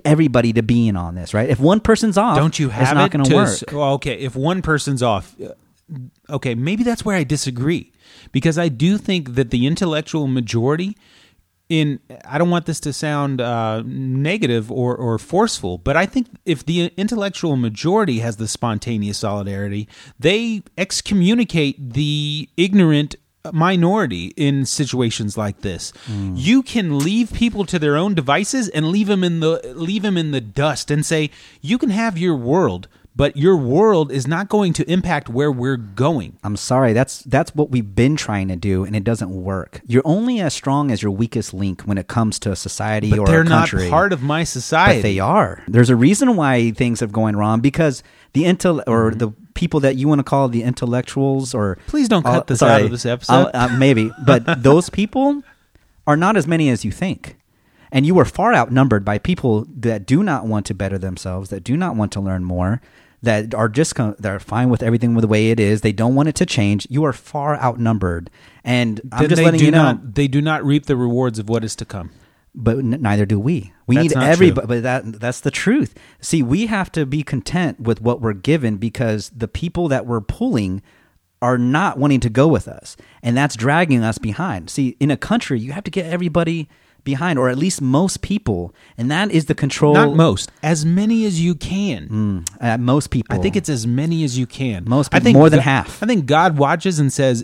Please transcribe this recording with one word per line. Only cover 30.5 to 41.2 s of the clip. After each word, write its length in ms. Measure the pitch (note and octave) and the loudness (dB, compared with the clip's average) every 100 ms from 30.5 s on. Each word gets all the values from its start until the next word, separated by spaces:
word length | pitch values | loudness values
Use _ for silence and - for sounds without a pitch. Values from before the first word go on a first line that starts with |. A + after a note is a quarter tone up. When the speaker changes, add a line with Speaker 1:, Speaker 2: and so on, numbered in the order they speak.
| C#3 D3+ C3 - | -2 -2 -2 -2
Speaker 2:
and 140 | D3 - | -2 0
say, 240 | D#3+ D3+ - - _ | 0 -2 -6 -20 _
"You 160 | C#3 B3 | -4 0
can 100 | C4+ | 0
have 280 | G3+ A3+ E3 | 0 -2 0
your 180 | F3+ C#3 | 0 0
world, 500 | A#2+ F3 C3+ F2+ - _ _ A2+ | 0 2 2 -2 -10 _ _ 0
but 200 | C#3 C#3+ | 0 2
your 180 | F3 F3 | 4 4
world 560 | B2 D#3 A3 F3 C#3+ | 2 4 4 4 2
is 140 | C3+ C3 | -2 -4
not 220 | E3 G3+ | -4 0
going 220 | G#3 F#3+ | 0 2
to 160 | D#3 D3+ | 0 0
impact 380 | F#3 F3+ D3 - | 0 0 -4 -2
where 200 | A#2+ D3 | -2 0
we're 280 | B2 C3 B2+ | 0 -2 -4
going." 580 | G#2 G2 C#3+ D3 D#2 - | -6 -2 0 0 -6 -10
Speaker 1:
I'm 120 | G#2 G2+ | -8 -6
sorry, 360 | - C3 B2 | 0 2 4
that's, 300 | A2 C3+ - | 2 0 -4
that's 320 | B2+ C3 E3+ | -2 -2 0
what 160 | D3 D3+ | -2 0
we've 240 | B2+ G#2 | -2 -2
been 200 | G2 C3 | 2 2
trying 340 | D#3 - G2+ F#2+ | 2 -2 -4 -2
to 80 | F2+ | -2
do, 280 | G2+ F#2 | -2 -2
and 100 | G2 | -2
it 100 | G#2 | -4
doesn't 260 | G#2 A2+ F#2 | -2 -4 -4
work. 500 | F#2+ F#2 F#2+ - - - | -6 -6 -6 -8 -14 0
You're 160 | A#2+ | 2
only 340 | D#3 F#3+ A#3+ A#3 | 2 0 0 -2
as 120 | D#3 | -4
strong 380 | - C#3 C#3 C#3+ | -4 -2 0 0
as 120 | G#2 | -2
your 100 | G#2 | -2
weakest 420 | G2 | -2